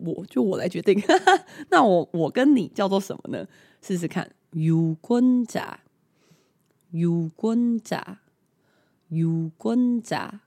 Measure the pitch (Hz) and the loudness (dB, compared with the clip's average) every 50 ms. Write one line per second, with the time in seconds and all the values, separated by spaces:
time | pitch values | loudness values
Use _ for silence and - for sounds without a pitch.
0 | - 165 - - 190 - - 262 240 196 185 - - 180 - 170 160 208 190 208 | -8 -8 -8 -8 -10 -6 -2 0 0 0 0 -2 -4 -4 -4 -2 2 2 2 4
1 | - - 339 370 - 381 381 349 - - - - 302 - 381 330 269 214 185 170 | 4 4 2 4 4 4 2 2 0 -4 -18 -14 -4 2 4 4 6 6 4 2
2 | 151 - - 170 160 139 - 247 262 294 285 240 170 - - - 202 190 190 196 | 0 -2 -2 -2 -2 0 0 2 4 4 4 4 2 -2 -4 -2 0 0 0 0
3 | 190 - - - - - - - - - _ _ _ _ _ _ - - 190 175 | -2 -4 -10 -12 -12 -10 -10 -10 -10 -12 _ _ _ _ _ _ -8 -6 -4 -4
4 | 170 160 - 185 - - _ _ _ _ - 160 156 160 160 165 165 160 160 - | -4 -4 -6 -6 -8 -10 _ _ _ _ -6 -2 0 2 2 2 2 0 -2 -4
5 | - - 240 240 254 254 254 247 233 - - - - - - - _ _ _ _ | -2 0 2 4 4 4 4 2 0 -4 -6 -8 -8 -10 -14 -18 _ _ _ _
6 | _ _ _ _ _ _ _ _ _ _ _ _ _ _ _ _ _ _ 170 165 | _ _ _ _ _ _ _ _ _ _ _ _ _ _ _ _ _ _ -4 -2
7 | 170 170 170 170 165 160 - - - 220 226 240 240 240 233 220 - - - - | 0 0 0 0 -2 -6 -6 -4 -4 -2 0 0 0 0 -2 -4 -4 -6 -8 -8
8 | - - 190 - _ _ _ _ _ _ _ _ _ _ _ _ _ _ _ _ | -8 -12 -18 -20 _ _ _ _ _ _ _ _ _ _ _ _ _ _ _ _
9 | _ - 160 160 165 165 165 165 165 160 - - - 220 233 247 247 247 240 233 | _ -6 -4 -2 -2 0 -2 -2 -4 -6 -8 -6 -4 -2 0 0 0 0 0 -2
10 | 220 - - 117 90 - - 208 _ | -4 -6 -6 -6 -6 -8 -14 -18 _